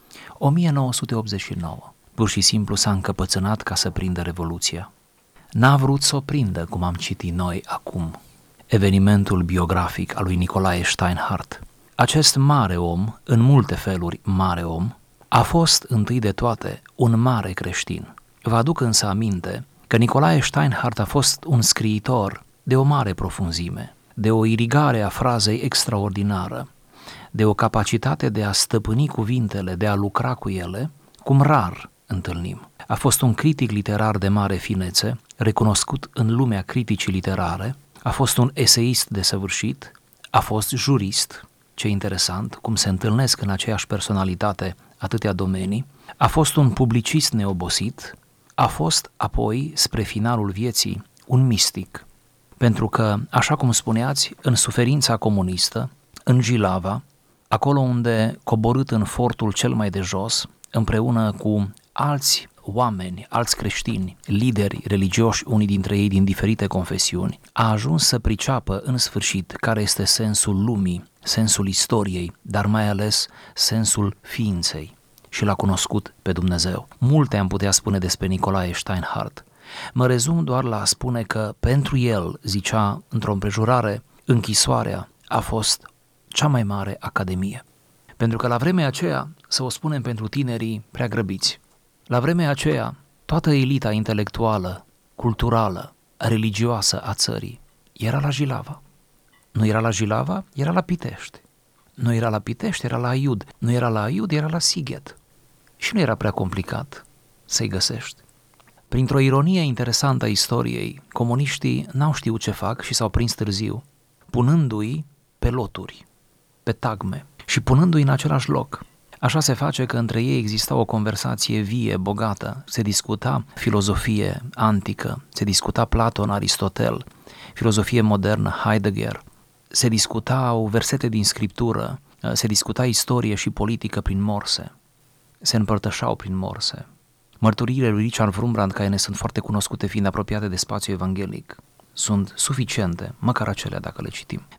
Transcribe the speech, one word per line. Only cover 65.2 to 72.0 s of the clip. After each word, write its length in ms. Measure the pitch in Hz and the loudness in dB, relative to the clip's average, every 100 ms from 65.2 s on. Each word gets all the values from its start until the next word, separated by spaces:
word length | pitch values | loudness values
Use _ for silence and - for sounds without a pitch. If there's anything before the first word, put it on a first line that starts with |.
| 113 - - | 2 2 0
unii 200 | 107 104 | 2 2
dintre 300 | 98 92 101 | 2 2 2
ei 100 | 101 | 4
din 160 | 98 | 4
diferite 440 | 98 90 104 110 101 | 4 2 0 0 0
confesiuni, 720 | 95 90 90 - 90 95 - - | -2 -2 -2 -2 0 -2 -4 -6
a 180 | - 113 | 0 2
ajuns 340 | 107 131 160 - | 2 2 2 2
să 140 | 120 | 2
priceapă 640 | 113 104 - 131 - 98 | 0 0 0 -2 -2 -4
în 140 | - 123 | -2 -2
sfârșit 540 | - 104 - 95 85 | -2 -2 -2 -4 -6
care 300 | - 113 107 | -4 -2 0
este 220 | 101 - | 0 0
sensul 600 | 98 - 110 104 - 95 | 0 0 2 0 2 2
lumii, 400 | 110 107 92 87 - _ | 2 2 0 -2 -8 _
sensul 440 | - 113 110 - 98 | -4 0 2 2 0
istoriei, 640 | 95 - 113 | 0 0 0